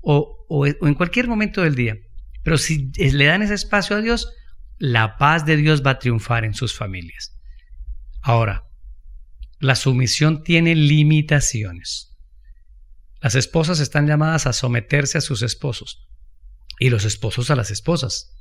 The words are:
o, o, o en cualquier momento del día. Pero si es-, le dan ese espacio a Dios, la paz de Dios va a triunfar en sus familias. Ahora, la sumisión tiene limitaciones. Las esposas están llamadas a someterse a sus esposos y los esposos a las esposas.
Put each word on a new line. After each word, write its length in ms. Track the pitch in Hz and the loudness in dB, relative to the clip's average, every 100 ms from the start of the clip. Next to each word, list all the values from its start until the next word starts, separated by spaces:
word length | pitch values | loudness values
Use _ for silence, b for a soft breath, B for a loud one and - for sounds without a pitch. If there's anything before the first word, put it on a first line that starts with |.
o, 440 | - 143 - - - | 4 2 2 -10 -4
o, 200 | 151 143 | 0 0
o 180 | 147 151 | 2 0
en 80 | |
cualquier 320 | 143 170 240 240 | 2 0 0 -2
momento 360 | 220 214 208 | 0 -2 0
del 120 | 165 | 0
día. 220 | 131 117 107 - - - - | 2 -2 -4 -12 -16 -14 -8
Pero 140 | - 160 | 0 0
si 340 | - 156 131 - | 0 -2 -4 0
es-, 160 | 135 | 0
le 120 | 139 | 4
dan 180 | 143 180 | 2 2
ese 120 | 208 | 0
espacio 420 | 202 - 202 190 208 | -2 0 -2 0 -2
a 40 | |
Dios, 320 | 226 233 - b b b - - | 0 -2 -4 b b b -18 -6
la 380 | 147 117 110 - | 0 2 2 2
paz 280 | 143 165 | 2 4
de 120 | 156 156 | 2 4
Dios 260 | 151 151 | 4 4
va 80 | 135 | 2
a 60 | 127 | 0
triunfar 460 | 123 113 - 117 | 0 -2 0 -2
en 100 | 110 | -2
sus 220 | 104 113 - | -4 -6 -4
familias. 600 | 107 92 85 - - - - - - - - - - - | -8 -8 -12 -16 -16 -16 -18 -20 -20 -16 -12 -12 -12 -8
Ahora, 440 | - 117 110 95 - - - - - - - - - - | 0 2 2 -2 -8 -20 -20 -18 -18 -18 -20 -18 -18 -4
la 160 | 131 | 0
sumisión 720 | 123 135 123 120 - 151 156 | 2 2 2 0 2 2 2
tiene 320 | 156 165 165 165 | 2 4 4 4
limitaciones. 1400 | 147 151 151 156 151 147 - 113 101 87 - - - - - - - - - - - - - - | 4 6 6 4 4 2 2 -4 -6 -10 -12 -12 -14 -20 -20 -20 -20 -20 -20 -20 -20 -20 -20 -6
Las 140 | 117 | -2
esposas 460 | 131 - 165 156 165 | 0 0 0 0 0
están 260 | 139 151 147 | 0 0 2
llamadas 400 | 151 156 160 135 | 2 2 0 0
a 60 | |
someterse 640 | 120 127 120 107 143 143 156 | -2 0 -2 0 0 0 -2
a 40 | |
sus 200 | - 117 | -2 -4
esposos 640 | 120 - 143 113 - - - - - - - - - - | -4 -4 -6 -8 -12 -16 -20 -20 -20 -20 -20 -20 -20 0
y 120 | 123 | 2
los 140 | 113 | 2
esposos 460 | 104 - 110 - 120 | 0 -2 -4 -4 0
a 60 | 139 | 0
las 160 | 107 | 0
esposas. 580 | 101 - 170 - - - - | -4 -2 -2 -2 -8 -10 -20